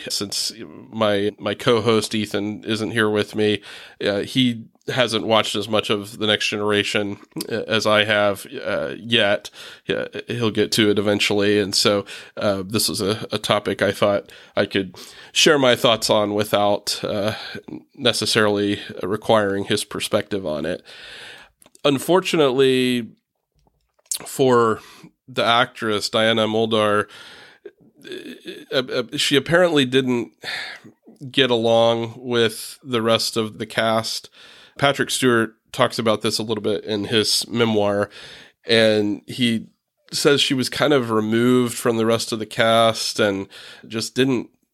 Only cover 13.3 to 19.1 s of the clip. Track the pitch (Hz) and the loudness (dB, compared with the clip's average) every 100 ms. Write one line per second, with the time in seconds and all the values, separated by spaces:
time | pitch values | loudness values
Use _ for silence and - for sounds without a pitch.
13.3 | 104 - 104 98 98 101 98 104 101 - | -6 0 0 0 0 0 2 2 0 -4
14.3 | - - - 104 101 95 - - - - | -16 -6 -2 0 -2 -4 -8 -20 -20 -6
15.3 | - 180 151 131 117 131 110 - 110 104 | 2 4 6 4 4 4 2 2 2 2
16.3 | 104 104 107 104 101 - - - 104 104 | 0 0 2 2 0 -2 -6 -4 -4 -4
17.3 | 104 - - - - - - 123 113 110 | -6 -10 -14 -14 -16 -18 -4 -2 -2 0
18.3 | 120 107 101 104 101 - - 90 | 2 2 2 0 -2 -6 -8 -6